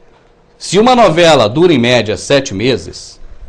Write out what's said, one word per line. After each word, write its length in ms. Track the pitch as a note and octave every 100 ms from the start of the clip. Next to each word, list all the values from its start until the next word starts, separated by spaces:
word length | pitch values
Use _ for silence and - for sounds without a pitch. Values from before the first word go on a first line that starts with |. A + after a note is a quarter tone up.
| _ _ _ _ _ _
Se 220 | - F#3
uma 180 | B3 A#3+
novela 520 | G3+ D#3+ E3+ C#3+ G#2+
dura, 240 | C#3 F3+
em 60 | C3+
média, 380 | A#2+ B2 G#2 F#2
sete 380 | - C#3 C#3
meses, 680 | G2 B2+ A2 E2 - - - - -